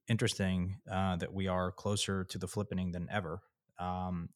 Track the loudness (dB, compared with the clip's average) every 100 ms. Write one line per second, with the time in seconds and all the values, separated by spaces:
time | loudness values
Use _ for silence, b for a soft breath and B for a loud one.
0 | 0 4 4 2 2 2 0 -2 -2 0
1 | 2 2 -2 0 0 2 0 -2 0 0
2 | 2 0 -2 -4 -4 -2 0 0 0 -2
3 | -2 -2 -2 -6 _ _ _ -6 -4 -2
4 | -2 -4 -6